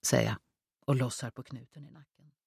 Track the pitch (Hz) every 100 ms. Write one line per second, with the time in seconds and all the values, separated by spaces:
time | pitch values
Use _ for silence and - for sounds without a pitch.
0 | - 127 110 110 _ _ _ _ - 135
1 | 127 - 123 - 127 127 127 - 147 175
2 | 147 _ 151 _